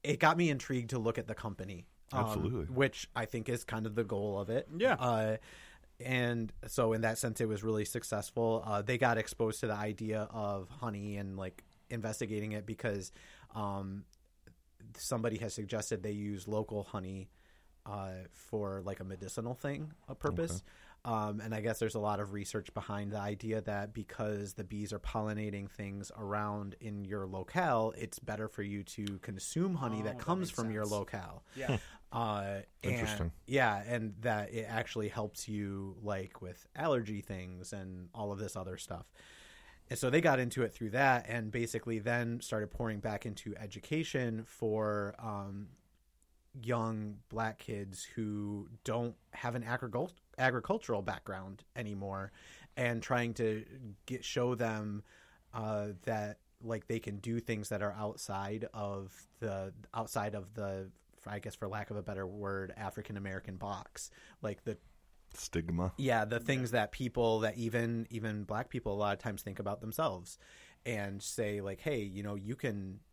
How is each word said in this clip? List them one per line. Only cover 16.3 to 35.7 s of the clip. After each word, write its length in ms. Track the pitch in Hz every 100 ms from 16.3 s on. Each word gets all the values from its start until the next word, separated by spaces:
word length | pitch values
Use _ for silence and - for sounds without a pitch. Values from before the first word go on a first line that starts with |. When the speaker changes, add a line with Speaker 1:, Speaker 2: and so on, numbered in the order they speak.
| 101 95
Speaker 1:
local 380 | 107 104 104
honey, 460 | 98 104 95 95 95 - - - - - -
uh, 240 | 101 95 92 92
for, 520 | - - 110 101 98
like, 160 | 95 95
a 40 |
medicinal 500 | 95 92 95 - 117
thing, 380 | 127 143 143 156 - -
a 60 |
purpose. 380 | - 147 156 165
Speaker 2:
Okay. 100 | 90 - - - -
Speaker 1:
Um, 360 | - 110 107 104
and 140 | 110
I 60 | 110
guess 180 | 110 110
there's 160 | 110
a 60 | 110
lot 180 | 104 101
of 120 | 104
research 420 | 101 98 110 -
behind 380 | - 101 101 101
the 80 | 104
idea 400 | 101 104 110 110
that 320 | 101 101 104
because 600 | 110 101 - 107 104 101
the 100 | -
bees 280 | 92 104 104
are 60 | 104
pollinating 720 | - 113 107 104 107 101 98
things 400 | - 101 98 104 -
around 560 | 101 104 104 104 98 -
in 240 | 113 104
your 220 | 98 101 95
locale, 680 | 95 92 170 170 117 110 -
it's 220 | 117 -
better 300 | - 107 110
for 140 | -
you 200 | 101 101
to 360 | 98 - 101 95
consume 560 | - 95 - 160 185 170
honey 220 | 127 107
Speaker 3:
Oh, 40 |
Speaker 1:
that 140 | 107 123
Speaker 3:
that 60 |
Speaker 1:
comes 240 | - 185 175
Speaker 3:
makes 20 |
Speaker 1:
from 200 | - 110
your 100 | 107
Speaker 3:
sense. 100 | 104
Speaker 1:
locale. 520 | 104 98 104 87 - -
Speaker 3:
Yeah. 240 | 131 131 202 - - -
Speaker 1:
Uh, 500 | 120 113 104 98 98 - _
and 100 | -
Speaker 2:
Interesting. 400 | 123 110 107 82 - -
Speaker 1:
yeah, 340 | 135 120 101 104
and 280 | 120 110 98
that 300 | 117 107 101
it 140 | 113 107
actually 400 | 110 107 113 104
helps 400 | 117 107 - -
you, 480 | 104 101